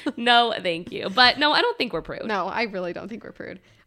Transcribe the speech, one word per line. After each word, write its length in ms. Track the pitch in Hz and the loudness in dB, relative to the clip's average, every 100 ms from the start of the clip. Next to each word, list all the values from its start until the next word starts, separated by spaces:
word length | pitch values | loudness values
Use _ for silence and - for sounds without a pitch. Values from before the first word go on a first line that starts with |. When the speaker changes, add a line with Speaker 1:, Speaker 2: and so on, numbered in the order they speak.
| - - | -6 -2
Speaker 1:
No, 380 | 240 240 233 - | 4 6 4 0
thank 320 | 185 170 180 | -4 -4 -6
you. 160 | - - | -6 -2
But 280 | 196 247 247 | 4 4 6
no, 120 | 294 | 2
I 80 | 294 | 4
don't 160 | 453 480 | 2 0
think 140 | 247 | -4
we're 100 | 165 | -4
prude. 220 | - 147 220 | -6 -8 -4
Speaker 2:
No, 180 | 202 180 | -4 -4
I 160 | 202 | -4
really 300 | 226 190 180 | -4 -4 -6
don't 160 | 180 196 | -8 -10
think 140 | 220 - | -12 -14
we're 80 | |
prude. 260 | - - - _ _ | -14 -14 -16 _ _